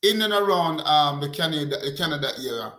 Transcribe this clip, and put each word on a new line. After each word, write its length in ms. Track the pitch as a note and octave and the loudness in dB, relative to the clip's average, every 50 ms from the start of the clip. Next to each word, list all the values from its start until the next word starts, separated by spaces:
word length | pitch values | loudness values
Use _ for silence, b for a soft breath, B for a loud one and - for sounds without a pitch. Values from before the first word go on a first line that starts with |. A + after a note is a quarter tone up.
in 200 | - G#3 A3 A3 | 4 4 4 4
and 120 | A3 G#3 G#3 | 2 2 2
around, 480 | G3+ G3+ G3 F#3 F3+ E3+ D#3+ D#3 D#3 | 2 2 4 4 2 2 0 0 -2
um, 400 | - - D3+ D3+ D3 C#3+ C#3+ C#3+ | 0 2 4 4 4 4 0 -2
the 80 | C#3+ C#3+ | -6 -6
Canada, 480 | - - E3+ D#3+ D#3+ D3+ D3 D3 C#3 | -4 -2 -2 -2 -2 -2 -2 -2 -4
the 180 | C3+ - G3 - | -4 -4 -6 -4
Canada 340 | - F3+ D#3+ D3+ C#3+ C#3+ C3 A#2 | -2 -2 -2 -2 -2 -4 -4 -6
area 360 | B2 C3 B2+ A#2 A2+ A2 G#2+ - | -6 -6 -6 -6 -6 -8 -10 -12